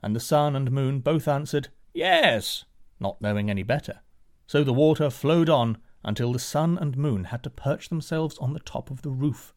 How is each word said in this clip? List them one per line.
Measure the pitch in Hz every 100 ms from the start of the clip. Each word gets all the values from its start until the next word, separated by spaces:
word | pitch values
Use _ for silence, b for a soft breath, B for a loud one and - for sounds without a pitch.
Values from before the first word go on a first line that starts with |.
And | 101 110
the |
sun | - 151 147 139
and | 135
moon | 135 131 135
both | 127 165 160
answered, | 143 147 147 131 - -
"Yes," | 170 175 170 226 113 - - - _ - _
not | 98 -
knowing | 104 104 104
any | 98
better. | 98 139 - - _ _ - _ _
So | 143
the | 139
water | 123 156 156 147
flowed | 123 139 170 165
on | 151 117 110 b b
until | 107 104 120
the | 123
sun | - 147 160 175
and | 147 131
moon | 147 107 87
had | 120
to | -
perch | - 135 147 -
themselves | 165 - 160 160 -
on | 127
the | 147
top | - - -
of | 131
the | 143
roof. | 131 143 - -